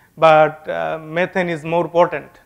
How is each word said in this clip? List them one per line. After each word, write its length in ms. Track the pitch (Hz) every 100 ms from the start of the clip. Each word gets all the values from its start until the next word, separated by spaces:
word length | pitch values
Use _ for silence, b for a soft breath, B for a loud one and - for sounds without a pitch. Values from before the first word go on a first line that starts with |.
| b -
But, 540 | 160 156 151 151 -
uh, 300 | 165 160 160
methane 480 | 156 160 180 190 175
is 160 | 165 156
more 220 | 170 165
potent 420 | 170 170 147 135 _